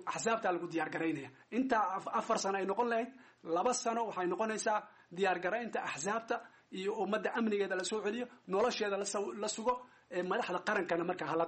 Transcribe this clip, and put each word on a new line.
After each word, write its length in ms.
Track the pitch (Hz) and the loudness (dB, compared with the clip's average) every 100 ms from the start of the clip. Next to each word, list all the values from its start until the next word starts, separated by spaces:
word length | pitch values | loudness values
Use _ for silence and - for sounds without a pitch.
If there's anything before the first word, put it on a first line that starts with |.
| - | -4
axsaabta 460 | 165 220 226 202 | -2 0 2 2
lagu 160 | 170 165 | 0 -2
diyaar 220 | 160 - | -2 -2
garaynaya. 400 | 165 165 143 131 - - | 0 0 -2 -6 -16 -4
Inta 260 | 220 262 226 185 190 | -2 2 2 2 -2
af-, 120 | - | -2
afar 260 | 220 220 226 | -2 2 0
sano 180 | 196 196 | 2 0
ay 80 | 190 | 0
noqon 240 | 196 240 | 0 2
lahayd, 200 | 226 254 - - _ | 2 0 -8 -20 _
laba 300 | 175 170 240 | -2 2 2
sano 320 | 240 233 233 220 | 2 2 0 0
waxay 160 | 175 175 | 0 0
noqonaysaa 520 | 175 220 214 226 208 - - - | 0 0 0 2 0 -2 -18 -16
diyaar 260 | 175 190 180 | 0 2 2
garaynta 440 | 175 226 226 214 | 0 -2 -2 -4
axsaabta 580 | - 143 196 226 220 233 - - _ | -4 -4 -2 -2 -2 -4 -4 -20 _
iyo 220 | 190 196 220 | -4 -2 0
ummadda 380 | 190 208 202 240 | 0 0 0 0
amnigeeda 400 | 220 202 190 185 | 2 2 2 0
la 80 | |
soo 180 | 180 220 | -2 -2
celiyo, 240 | 202 226 247 - - | -2 -2 -6 -10 -2
nolosheeda 500 | 190 240 - 208 196 | 2 2 2 0 0
la 80 | 202 | -2
sa-, 140 | 214 202 208 | -2 -2 -4
la 80 | 214 | -4
sugo, 260 | - 226 247 - - _ | 0 0 -2 -6 -20 _
ee 120 | 180 | -4
madaxda 360 | 180 208 - 175 | 0 0 0 -2
qarankana 400 | - 214 170 170 | 0 0 2 0
marka 220 | 175 175 151 | 0 -2 0
hala 180 | 160 | 0